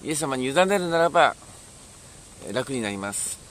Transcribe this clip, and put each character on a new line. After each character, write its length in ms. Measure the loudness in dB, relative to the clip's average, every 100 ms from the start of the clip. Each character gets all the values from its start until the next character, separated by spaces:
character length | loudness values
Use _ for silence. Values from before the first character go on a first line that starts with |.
イ 60 | -6
エ 40 |
ス 60 | -4
様 160 | -2 -2
に 80 |
委 100 | 0
ね 100 | 2 2 2
る 100 | 0
な 100 | 2
ら 100 | 2
ば、 260 | 4 4 2 -16 -20 -20 -20 -20 -20 -20 -20 -20 -18 -6
え 40 |
ー、 40 |
楽 180 | -6 -4
に 80 | -4
な 100 | -4
り 60 | -6
ま 160 | -6
す。 280 | -6 -8 -10 -16